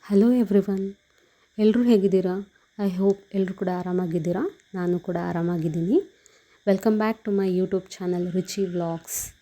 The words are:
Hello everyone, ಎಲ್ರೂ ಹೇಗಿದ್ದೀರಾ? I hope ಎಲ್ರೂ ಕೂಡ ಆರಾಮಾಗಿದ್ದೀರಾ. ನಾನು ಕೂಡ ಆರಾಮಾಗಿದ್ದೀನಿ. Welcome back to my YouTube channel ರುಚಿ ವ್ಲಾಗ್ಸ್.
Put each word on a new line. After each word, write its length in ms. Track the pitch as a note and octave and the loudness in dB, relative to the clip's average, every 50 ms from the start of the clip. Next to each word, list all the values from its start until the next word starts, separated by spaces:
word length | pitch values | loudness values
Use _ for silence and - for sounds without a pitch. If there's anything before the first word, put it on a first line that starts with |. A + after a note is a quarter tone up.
| _ | _
Hello 240 | - G3+ G3 G#3 A#3 B3 | 2 4 4 6 6 4
everyone, 520 | B3+ A#3 F#3+ G3+ G3+ G3 G3+ G3 G3 G3 G3 G3 _ _ _ _ _ _ _ _ _ _ _ _ - | 4 2 4 2 2 2 2 -2 -4 -4 -8 -10 _ _ _ _ _ _ _ _ _ _ _ _ 2
ಎಲ್ರೂ 240 | G#3+ G#3+ G#3+ A#3 B3 | 2 4 4 4 4
ಹೇಗಿದ್ದೀರಾ? 500 | A#3+ A#3 G#3 F#3+ G3 F3 F#3+ F3+ F3+ F3+ G3 G3+ - _ _ _ _ _ - | 6 4 6 4 4 2 2 2 0 -4 -4 -8 -12 _ _ _ _ _ -4
I 100 | G#3 G3 | -4 -2
hope 300 | F3+ F3+ G3 G3 G3 G3 - _ - | -2 2 2 2 2 0 -4 _ -2
ಎಲ್ರೂ 200 | G3 F#3+ F#3 F#3+ | -2 -2 -2 -2
ಕೂಡ 160 | - G3 F#3 F3+ F3+ | -4 -4 -4 -4 -4
ಆರಾಮಾಗಿದ್ದೀರಾ. 600 | F3+ F#3 F3+ F3+ F3+ F3 D#3+ F3 D#3 F3 F3 F#3 C4+ G4 - _ _ _ - | -4 -4 -2 -2 -2 -2 -2 -2 -2 -2 -2 -2 -4 -6 -8 _ _ _ -10
ನಾನು 220 | F#3+ F3+ F3 F3 F3+ | -6 -2 -2 -2 -2
ಕೂಡ 180 | F3 - F3 F3 | -4 -4 -6 -4
ಆರಾಮಾಗಿದ್ದೀನಿ. 760 | F3 F3 F3 E3+ E3+ E3+ F3 E3+ D#3 E3 D3+ E3+ E3 F3+ A#3 F4 G4+ - _ _ _ _ _ _ _ _ _ _ _ G#3 | -4 -4 -4 -2 -2 -2 -2 -2 -4 -4 -2 -2 -2 2 0 0 0 -2 _ _ _ _ _ _ _ _ _ _ _ 0
Welcome 300 | F#3+ F#3+ - A3+ G#3+ G#3+ | 0 2 2 0 2 2
back 200 | G#3+ A3 A3+ - _ | 0 -2 -4 -4 _
to 80 | A3+ | -2
my 160 | G3+ G3 G3 F#3+ | -2 0 0 0
YouTube 360 | F3+ F3+ F#3 F#3 F#3+ F#3+ F#3 - | 0 0 0 0 -2 -4 -6 -6
channel 340 | - - F#3+ F3+ F3+ F3+ F3 F3+ E3+ | -16 -8 -6 -4 -2 -2 -4 -2 -2
ರುಚಿ 300 | F#3 F3+ - - G3+ G3 | -4 -4 -4 -4 -4 -4
ವ್ಲಾಗ್ಸ್. 540 | F3+ F3 F3 E3+ E3 E3 E3 - - - - - - - _ | -4 -2 -4 -4 -4 -6 -8 -8 -10 -10 -10 -10 -10 -14 _